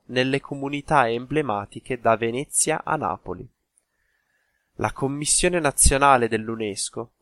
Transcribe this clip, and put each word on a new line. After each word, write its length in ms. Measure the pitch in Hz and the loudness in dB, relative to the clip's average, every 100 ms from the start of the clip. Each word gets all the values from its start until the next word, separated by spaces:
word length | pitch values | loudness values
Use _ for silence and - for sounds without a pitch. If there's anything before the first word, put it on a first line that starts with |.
| - | -6
nelle 340 | 123 131 139 | -2 0 -2
comunità 680 | - 139 139 143 - 147 117 | -4 -8 -6 -6 2 4 4
emblematiche 920 | 120 127 147 135 101 101 110 - 123 | 0 -2 -2 -2 -4 -6 -12 -8 0
da 180 | 117 110 | 2 2
Venezia 680 | 117 123 151 - - 156 | 0 -4 -4 -2 0 -2
a 100 | - | -2
Napoli. 540 | 139 98 95 - 90 123 _ _ _ _ _ _ _ _ _ _ _ _ - | -2 -2 -4 -8 -12 -12 _ _ _ _ _ _ _ _ _ _ _ _ -6
La 160 | 107 | -6
Commissione 680 | - 135 143 147 - 180 175 | -4 -6 -4 0 2 2 2
Nazionale 680 | 147 - - 139 139 127 113 | 0 2 4 6 6 6 4
dell'unesco, 840 | 110 110 113 107 98 - 110 117 _ | -2 -4 -6 -6 -6 -8 -10 -12 _